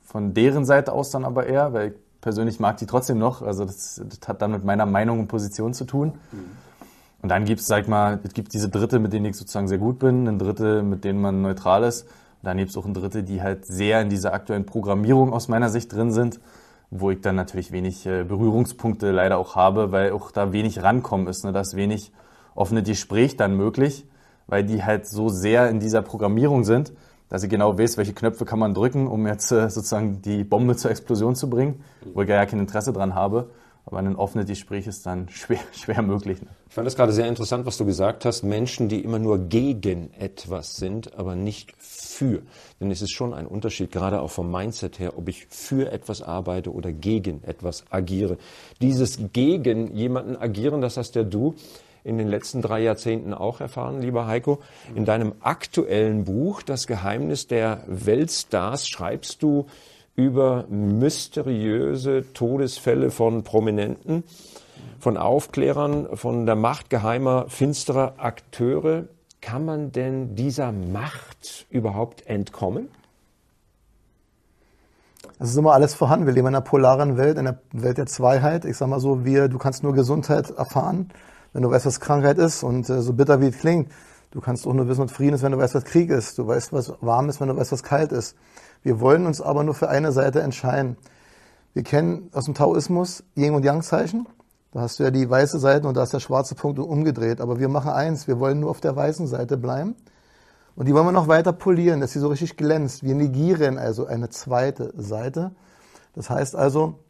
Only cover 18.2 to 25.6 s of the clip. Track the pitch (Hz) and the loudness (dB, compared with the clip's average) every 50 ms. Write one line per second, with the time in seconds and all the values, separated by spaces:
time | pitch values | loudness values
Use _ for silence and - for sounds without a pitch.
18.2 | 90 87 98 98 113 110 107 117 123 123 - - - 117 104 - 104 101 95 90 | -4 -4 -2 0 2 2 4 2 0 0 -4 -4 -4 -4 -2 0 0 2 4 4
19.2 | 92 95 98 90 92 - - 95 92 95 98 107 107 95 95 95 98 101 98 101 | 4 4 2 0 0 0 2 4 4 4 6 4 2 2 2 2 2 2 0 -2
20.2 | - - - 107 101 98 92 107 107 110 90 - 87 98 117 127 120 - 113 95 | -6 -6 -4 -2 -2 0 0 0 0 -2 -2 0 2 2 2 2 0 -2 -2 -2
21.2 | 95 87 92 - - 101 92 98 98 95 98 95 101 101 107 101 - - _ _ | -2 -2 -4 -6 -6 -4 -2 -2 -4 -4 -4 -2 -2 -2 -2 -4 -6 -12 _ _
22.2 | - _ _ _ _ _ _ - 101 92 110 113 95 104 104 98 - - 98 107 | -20 _ _ _ _ _ _ -2 -2 0 0 0 0 0 -2 -4 -4 -2 2 2
23.2 | 123 120 - - 107 101 98 95 98 110 - 131 135 143 135 - - - _ _ | 2 2 2 2 0 2 2 2 0 0 0 2 0 0 0 -4 -12 -20 _ _
24.2 | _ _ _ _ _ - 101 101 101 101 110 104 95 107 107 107 - - 101 104 | _ _ _ _ _ -2 0 0 2 2 0 0 0 0 0 0 -2 -4 -4 -2
25.2 | 107 110 98 92 92 107 113 120 | 0 0 0 0 2 4 6 6